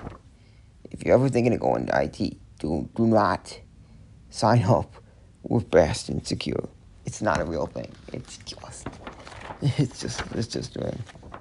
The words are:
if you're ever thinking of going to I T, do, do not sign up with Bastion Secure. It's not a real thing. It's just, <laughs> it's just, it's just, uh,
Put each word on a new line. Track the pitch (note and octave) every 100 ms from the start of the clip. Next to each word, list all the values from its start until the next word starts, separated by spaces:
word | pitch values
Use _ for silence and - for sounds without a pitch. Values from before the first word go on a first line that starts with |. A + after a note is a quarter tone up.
| - - - - - - - - -
if | -
you're | -
ever | G#2 C3+
thinking | B2 A#2+
of | G#2+
going | A#1+ A#1+ A1+
to | -
I | D2
T, | - G#2+ - - -
do, | - D#2+ - -
do | A2+
not | A2 G2+ F2 - - - - - - - - -
sign | - A2 A#2
up | F#2 E2 - - - - - -
with | - A#2 -
Bastion | E2 E2+ - - C#2+
Secure. | - - - - - - - -
It's | - -
not | G#2+ D#2
a |
real | E2 D#2+ D2
thing. | - - - -
It's | - - -
just, | - - - - - - - - -
<laughs> | - - -
it's | C#3+ - C3+ -
just, | - - -
it's | - A2
just, | - - -
uh, | - - - - - -